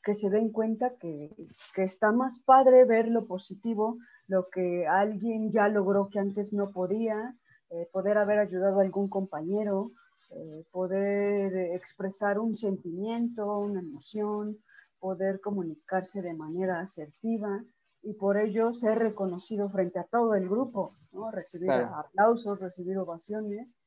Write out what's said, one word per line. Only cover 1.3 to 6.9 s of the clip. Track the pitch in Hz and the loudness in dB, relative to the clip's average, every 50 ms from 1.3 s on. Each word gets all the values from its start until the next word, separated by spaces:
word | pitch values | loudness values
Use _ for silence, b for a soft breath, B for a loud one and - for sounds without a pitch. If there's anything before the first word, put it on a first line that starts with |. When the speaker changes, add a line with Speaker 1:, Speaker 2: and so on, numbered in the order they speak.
| - - - - - - - - - | -14 -18 -20 -20 -20 -20 -20 -8 -2
Speaker 1:
que | 196 190 | -2 -2
está | 190 - _ - 214 | -2 0 _ 2 2
más | 220 240 262 269 254 - | 4 2 0 -2 -4 -4
padre | _ - 262 262 269 262 254 254 254 | _ 8 8 10 10 10 10 10 10
ver | 247 226 226 226 | 8 6 4 4
lo | 226 233 226 208 | 2 0 0 -2
positivo, | - 180 185 - - 190 196 - 233 226 202 214 226 233 240 240 B B B B | -2 -8 -10 -8 -12 -18 -8 -6 -4 0 0 0 -2 -2 -6 -14 B B B B
lo | - 190 185 185 185 | 0 0 0 0 0
que | - 185 180 180 175 175 175 151 | -4 -2 -2 0 0 0 0 2
alguien | 170 190 202 214 214 190 202 233 220 220 220 214 | 4 4 2 2 0 -4 -4 -2 -2 -2 -2 0
ya | - 220 202 208 | 4 4 4 4
logró | 214 208 190 196 196 202 196 196 | 4 2 2 4 2 2 2 0
que | - 208 | -2 -2
antes | 196 202 196 208 202 202 | -2 -2 -2 -4 -4 -2
no | 208 202 202 196 | -2 -2 -2 -2
podía, | - 180 180 180 | -2 -4 -2 -2